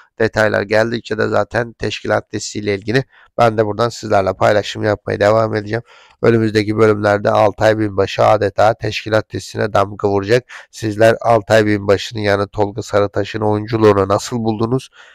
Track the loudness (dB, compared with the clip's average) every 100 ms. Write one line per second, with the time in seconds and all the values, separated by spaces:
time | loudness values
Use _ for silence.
0 | _ -4 -2 2 0 0 0 0 0 -4
1 | -6 -4 -2 -2 -2 -4 -6 -8 -8 -6
2 | -2 -4 -4 -10 -10 -8 -4 -4 -2 -4
3 | -4 _ _ 0 2 2 -2 -2 -4 -4
4 | -2 0 0 0 2 2 -2 -4 -2 -2
5 | -4 0 2 2 0 -4 -6 -8 -8 -20
6 | _ _ 2 2 2 0 -2 2 2 4
7 | 2 2 2 2 2 2 2 2 0 -2
8 | -2 2 2 2 0 2 2 2 -6 -8
9 | -2 -2 -2 -10 -10 -6 -2 0 -2 -2
10 | -2 0 2 0 0 -14 -20 -10 -8 2
11 | 2 2 2 0 4 2 4 0 2 0
12 | -2 -4 0 0 -2 -2 -4 -4 -2 0
13 | 0 -2 -6 -4 -2 -2 -2 2 4 4
14 | 2 0 -2 -4 -4 -2 -2 -2 -6 _
15 | -20